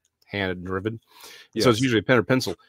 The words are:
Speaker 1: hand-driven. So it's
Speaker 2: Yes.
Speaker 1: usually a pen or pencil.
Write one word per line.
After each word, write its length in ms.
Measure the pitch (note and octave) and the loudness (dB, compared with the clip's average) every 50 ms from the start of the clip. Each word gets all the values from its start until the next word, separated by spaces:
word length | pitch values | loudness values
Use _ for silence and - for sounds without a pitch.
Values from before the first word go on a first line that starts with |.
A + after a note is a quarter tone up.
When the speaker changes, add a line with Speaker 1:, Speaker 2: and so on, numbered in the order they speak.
| _ _ _ _ _ | _ _ _ _ _
Speaker 1:
hand-driven. 760 | _ - G2+ G2 F#2 F2+ F2+ F2 F#2 F#2+ F#2+ F#2+ A2 A2+ A2+ | _ -6 -4 -4 -4 -4 -6 -8 -6 -6 -4 -4 -6 -8 -8
So 300 | - _ _ - - - - - - _ - | -12 _ _ -20 -20 -20 -20 -20 -20 _ -6
it's 100 | A2 G#2+ | 2 4
Speaker 2:
Yes. 160 | B2+ A#2 G#2+ | 4 4 4
Speaker 1:
usually 180 | C3+ C3 A#2+ G#2+ | 2 2 0 0
a 20 | - | 2
pen 140 | - C3 | 2 2
or 60 | A#2 G2+ | 2 2
pencil. 320 | - C3 C3 - G2+ E2+ - _ | 2 0 0 0 -4 -6 -10 _